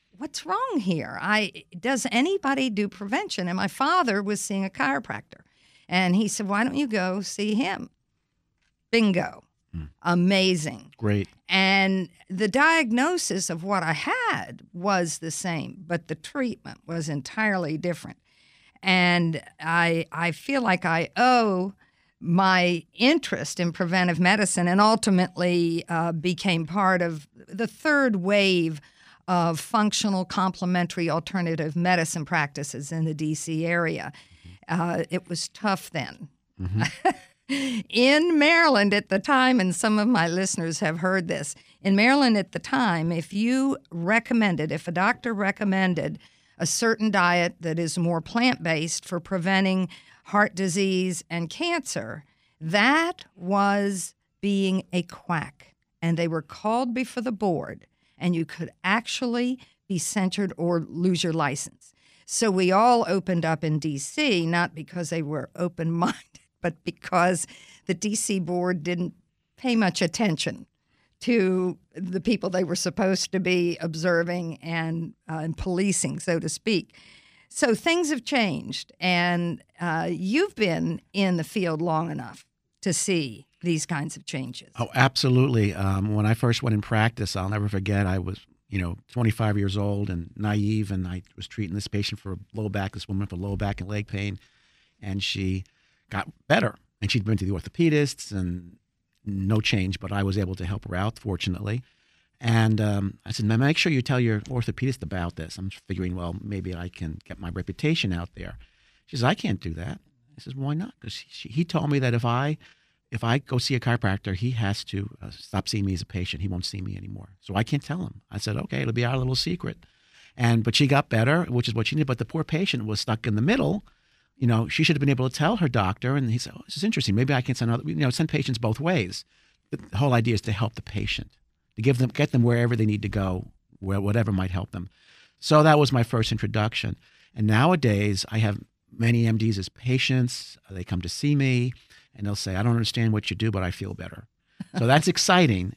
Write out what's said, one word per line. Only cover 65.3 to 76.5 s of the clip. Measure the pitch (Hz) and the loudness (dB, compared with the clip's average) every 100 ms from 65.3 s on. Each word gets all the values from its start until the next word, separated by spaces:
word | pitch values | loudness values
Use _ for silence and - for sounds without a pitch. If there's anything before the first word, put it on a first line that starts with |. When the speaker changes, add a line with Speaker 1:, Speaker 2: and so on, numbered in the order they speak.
| 151 - - | -6 -6 -4
Speaker 1:
open-minded, | 175 - 165 170 226 - - - | -4 -2 -2 0 0 -2 -10 -20
<laughs> | _ _ | _ _
but | 175 165 | -6 -6
because | - - - 180 180 175 - - - - - | -8 -10 0 2 4 2 -4 -14 -20 -10 -6
the | |
D | 175 214 214 | -4 -2 -2
C | - 190 | -2 -2
board | 165 180 180 180 | -2 0 0 -2
didn't | 156 175 170 - _ _ _ _ | -2 -2 -4 -8 _ _ _ _
pay | 254 226 | 0 2
much | 190 - | 2 2
attention | 170 - 220 156 - - - _ _ _ _ _ | 0 2 0 0 -4 -8 -12 _ _ _ _ _
to | - 233 185 185 185 - _ | 0 2 4 2 0 -4 _
the | 156 180 185 | -10 -6 -2
people | 226 214 185 | 0 0 0
they | 180 | -2
were | 170 175 | -2 -2
supposed | 180 185 190 190 - | -2 0 0 0 -2
to | - | -2
be | 180 180 175 165 | 0 2 0 -2
observing | 170 160 180 170 170 175 165 156 | -6 -2 0 2 0 -4 -6 -8
and, | 165 165 160 165 165 - - | -6 -4 -4 -4 -8 -12 -10
uh, | 160 | -6
and | 160 - | -6 -6
policing, | 190 175 196 175 143 151 | -2 0 0 0 -2 -4
so | - 165 | -2 -2
to | |
speak. | 160 | -4